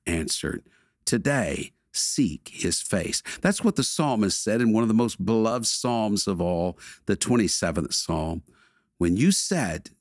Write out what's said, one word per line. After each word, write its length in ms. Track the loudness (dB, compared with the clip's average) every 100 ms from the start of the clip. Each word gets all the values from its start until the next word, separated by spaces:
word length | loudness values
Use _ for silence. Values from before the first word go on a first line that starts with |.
| -4
answered. 580 | -2 -2 -4 -4 -6 -10 _ _ _ -2
Today, 640 | 0 0 0 0 -4 -8 _ _
seek 580 | -6 -4 0 0 -2 -14
his 280 | -6 -2 -2
face. 420 | -2 -2 -2 -6 -6 -2
That's 240 | 0 2
what 140 | 0 0
the 80 | -2
psalmist 580 | 0 0 2 0 0
said 160 | 0 2
in 140 | 4
one 100 | 4
of 60 | 4
the 40 |
most 300 | 4 2 0
beloved 440 | 0 2 2 0 -2
psalms 600 | -2 -2 0 0 0 0
of 140 | 0
all, 360 | 0 2 0 -4 -14 -12 -2
the 100 | -2
twenty-seventh 800 | 2 4 4 0 -2 -2 -2
Psalm. 500 | -4 -2 -2 -2 -6 -10 _ _ _ _ _
"When 180 | 0 4
you 140 | 4
said, 580 | 2 0 -2 -2 -4 -10 -14